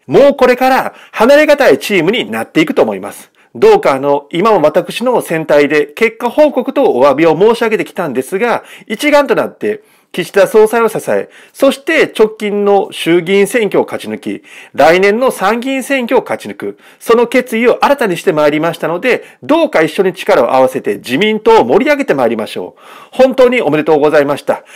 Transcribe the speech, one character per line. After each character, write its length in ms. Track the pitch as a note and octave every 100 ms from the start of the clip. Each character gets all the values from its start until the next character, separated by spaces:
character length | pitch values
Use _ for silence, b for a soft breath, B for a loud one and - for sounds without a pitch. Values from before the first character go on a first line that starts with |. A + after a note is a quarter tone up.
| -
も 220 | E3 C#4+
う 60 | C#4
こ 100 | B3+
れ 80 |
か 140 | B3 C4
ら 260 | B3+ A2+ B B
離 260 | - A3+ C#4+
れ 80 | D4+
が 100 | D4
た 140 | A#3+
い 80 | C3+
チ 160 | -
ー 100 | G3+
ム 80 | D#3+
に 180 | A#3 A2+
な 120 | A2
っ 100 | -
て 80 | -
い 60 | D#3+
く 80 |
と 80 | -
思 120 | B2
い 60 | G2
ま 100 | G2
す。 220 | - - b b
ど 240 | A#2 G#3 G3+
う 20 |
か 140 | F3
あ 40 | C3+
の、 280 | C#3+ C#3+ -
今 220 | E3+ A3
も 80 | G#3
私 420 | D3+ E3 E3 -
の 180 | A#3+ A3+
選 240 | - E3 D#3
対 220 | D3 C#3+
で 180 | D3+ D3
結 320 | - A3+ A3+
果 100 | A#3+
報 240 | A#3 D4+
告 220 | C4 A#3+
と 180 | C#4+ A#3+
お 140 | A#2+ C#3
詫 80 |
び 120 | C3+ E3
を 100 | D#3
申 200 | G#3+ A3+
し 80 |
上 60 | A3+
げ 80 | G#3
て 80 | D3
き 60 |
た 140 | - E3+
ん 60 |
で 80 | A#2+
す 180 | B2+ F#3+
が、 240 | A#3+ E3+ B B -
一 240 | G#3+ D4+
丸 160 | D4 C#4
と 80 |
な 120 | F3+ A2+
っ 100 | -
て、 240 | G#2+ G#2+ b b b
岸 200 | - E3+
田 120 | G3+ F#3
総 200 | A3 G#3+
裁 140 | A#3+
を 60 | A3+
支 100 | F3 -
え、 200 | G#2 - B B
そ 180 | - C4+
し 60 | -
て 340 | - D#4+ - -
直 120 | G#3+
近 380 | A3 G#3 G3+ G3+
の 220 | G3+ -
衆 300 | - - F3
議 100 | E3+
院 140 | G3 G3
選 220 | B3 G#3
挙 120 | D#3+
を 40 |
勝 180 | A2+ A2
ち 60 | G#2
抜 100 | G#2+
き、 240 | A2 G2 B B B
来 260 | - D3 F3
年 180 | G3 G#3+
の 120 | C4
参 300 | - G3 A#3
議 100 | C4
院 120 | C4+
選 220 | A#3 C4+
挙 140 | A#3+ B3+
を 20 |
勝 220 | - A2
ち 60 | A2
抜 80 | G2
く、 220 | G2+ - b b
そ 140 | -
の 120 | A#3 A#3
決 300 | B3+ B3 A3
意 100 | A#3
を 160 | -
新 120 | A3+ C#4+
た 100 | A3+
に 120 | E3+
し 40 |
て 100 | -
ま 140 | D#3 D3+
い 40 |
り 100 | D#3
ま 140 | E3
し 40 | D#3+
た 80 | D#3
の 140 | E3+
で、 240 | B3+ G#3 B B
ど 220 | B2 D#4
う 60 | D#4
か 120 | E3
一 100 | D#3+
緒 100 | -
に 100 | F#3
力 320 | F3 - F3
を 100 | B2
合 60 | C3
わ 80 | C3
せ 140 | C3
て 140 | - G#2
自 200 | - B2+
民 240 | G#3+ G#3+
党 220 | A3+ A3+
を 20 |
盛 220 | A#2+ D#3+ C4+
り 40 |
上 60 | D4
げ 80 |
て 80 | C4+
ま 140 | D3 A#2+
い 40 |
り 60 | A2+
ま 100 | G#2+
し 100 | A2+
ょ 180 | F#2 -
う。 40 | B B B
本 240 | - C4
当 140 | A#3 B3
に 140 | B3
お 80 | D3+
め 80 | D#3
で 60 |
と 120 | D#3 D#3
う 20 |
ご 120 | D3+
ざ 100 | D3+
い 60 | C#3+
ま 100 | C3+
し 60 |
た。 200 | - - -